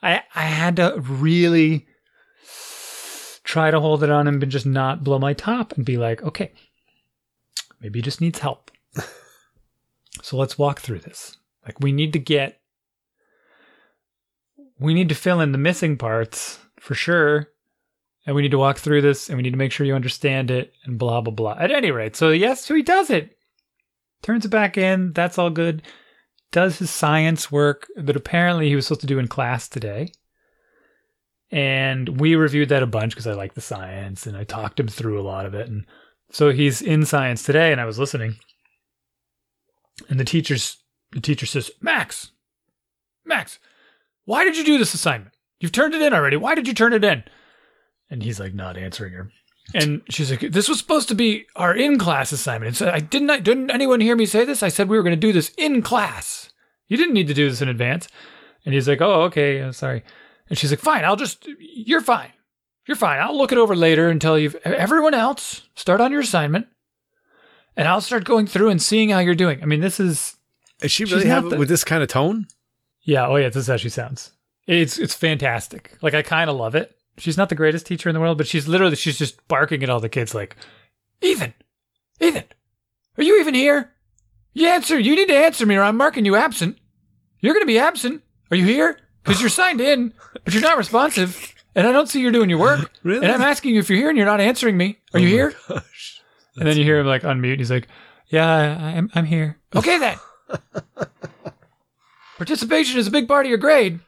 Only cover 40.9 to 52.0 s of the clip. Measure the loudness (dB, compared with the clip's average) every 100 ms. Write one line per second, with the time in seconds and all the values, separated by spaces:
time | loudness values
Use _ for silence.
40.9 | _ _ -10 -4 -4 -4 -8 -8 -10 -4
41.9 | -2 -4 -10 -18 _ _ _ _ _ _
42.9 | _ _ _ -6 -6 -6 -18 _ _ _
43.9 | _ _ _ -6 0 0 0 2 2 2
44.9 | 0 -2 -4 -8 _ _ _ -6 0 0
45.9 | 2 2 2 2 0 0 -2 -2 2 2
46.9 | 4 2 0 -6 _ _ _ _ _ _
47.9 | _ _ -8 -8 -8 -10 -10 -12 -12 -12
48.9 | -12 -14 -14 -16 _ _ _ _ -2 0
49.9 | -2 -8 -6 -4 -4 -2 -2 0 -2 0
50.9 | -2 0 0 0 0 -8 -4 0 2 2
51.9 | 2